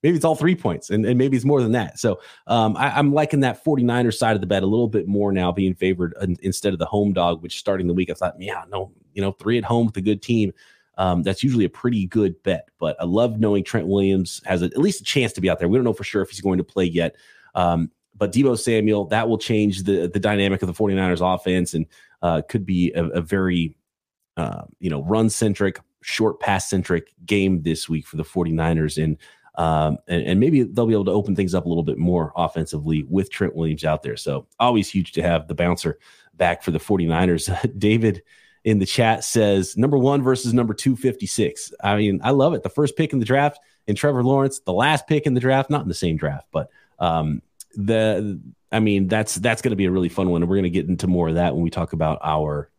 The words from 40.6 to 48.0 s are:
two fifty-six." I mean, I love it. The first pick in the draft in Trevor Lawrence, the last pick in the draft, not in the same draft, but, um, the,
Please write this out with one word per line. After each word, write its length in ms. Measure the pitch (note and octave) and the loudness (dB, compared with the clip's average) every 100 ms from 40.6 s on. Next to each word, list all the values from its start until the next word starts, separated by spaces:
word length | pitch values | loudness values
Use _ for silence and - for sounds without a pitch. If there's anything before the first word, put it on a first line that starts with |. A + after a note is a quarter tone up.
| A#2 | 2
two 220 | G#2 - | 0 0
fifty-six." 800 | B2+ C3 - G2 - F#2+ - - - | 2 0 -2 -6 0 -2 -2 -16 -6
I 140 | G2+ G#2 | -2 2
mean, 240 | G#2 F#2+ | 2 2
I 80 | A#2 | 2
love 240 | C#3 C#3 | 2 2
it. 80 | E3 | 0
The 80 | - | -4
first 260 | - D3 - | -2 -2 0
pick 160 | D#3+ | -2
in 60 | C3+ | 0
the 60 | |
draft 340 | A2 C3+ D3 - _ _ - | 2 2 2 -2 _ _ -6
in 80 | G#2 | 0
Trevor 260 | D3 C3 | 0 2
Lawrence, 380 | B2 C#3 C3+ C3+ | 2 4 2 -2
the 120 | - | -4
last 360 | F#2 C3 D3+ - | 0 2 2 0
pick 180 | D3+ D3 | 0 2
in 80 | |
the 60 | B2+ | 0
draft, 280 | B2+ C3 C3+ | 2 0 0
not 140 | D3 | -2
in 60 | F#2 | -4
the 60 | |
same 220 | F2 F2+ D#2+ | -4 -2 -2
draft, 300 | D2+ C#2+ - | -4 -6 -6
but, 180 | D#2+ - _ _ _ | -6 -6 _ _ _
um, 420 | F2 D#2+ D#2 C#2+ _ _ - | -2 0 -2 -6 _ _ -18
the, 640 | - G2+ A2+ | -8 0 2